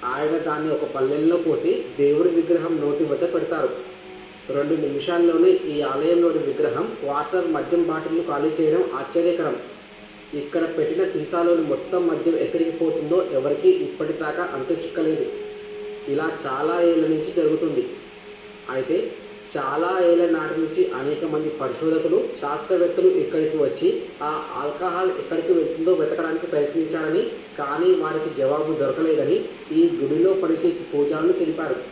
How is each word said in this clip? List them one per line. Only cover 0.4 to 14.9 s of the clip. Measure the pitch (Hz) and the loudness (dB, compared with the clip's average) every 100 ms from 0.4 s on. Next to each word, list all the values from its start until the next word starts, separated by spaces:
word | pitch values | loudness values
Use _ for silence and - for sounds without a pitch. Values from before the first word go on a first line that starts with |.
| 156 151 156 | -2 -2 -2
ఒక | 147 143 | -2 -2
పల్లెల్లో | 135 135 147 160 170 | -2 0 2 2 2
పోసి | 165 139 160 208 - - | 2 0 2 0 -2 0
దేవుడి | 143 151 175 | 2 4 4
విగ్రహం | 165 165 165 165 160 | 2 2 2 2 0
నోటి | 147 143 | 0 0
వద్ద | 156 143 170 | 0 0 0
పెడతారు. | 170 - 165 131 - - - - - - - - | 0 -2 -2 -2 -4 -10 -16 -18 -18 -18 -20 -4
రెండు | 135 147 160 | -2 0 0
నిమిషాల్లోనే | 147 143 156 170 170 165 180 | 0 -2 -2 4 4 6 6
ఈ | 185 156 147 | 6 2 -2
ఆలయంలోని | 143 139 156 175 170 151 | 0 0 2 4 4 4
విగ్రహం | 139 135 147 131 185 - | 0 0 0 0 -4 -4
క్వార్టర్ | 143 143 151 185 170 | -4 -2 0 -2 0
మద్యం | 151 - 170 | -2 0 2
బాటిల్ను | 165 160 156 165 165 | 2 0 -2 -2 -2
ఖాళీ | 143 151 156 | 0 0 2
చేయడం | 156 165 185 - | 2 2 0 -2
ఆశ్చర్యకరం. | 139 170 170 170 156 123 - - - - - - - | -2 0 2 2 -2 -4 -8 -16 -18 -20 -20 -20 -10
ఇక్కడ | 147 143 170 165 - | -8 -4 -2 -2 0
పెట్టిన | 151 170 185 | -2 0 0
సీసాలోని | 160 156 175 170 170 | 0 -2 0 4 4
మొత్తం | 156 131 - 180 170 | 2 -2 -2 0 0
మద్యం | 156 165 160 | 0 0 0
ఎక్కడికి | - 170 165 | 0 0 -2
పోతుందో | 160 165 151 151 175 175 | 0 0 0 0 0 2
ఎవరికీ | 135 135 143 185 | 0 0 2 4
ఇప్పటిదాకా | - 147 - 156 156 156 165 180 | 4 0 -4 -6 -4 -4 -4 -4
అంతు | - - | -6 -4
చిక్కలేదు. | 165 - | -4 -4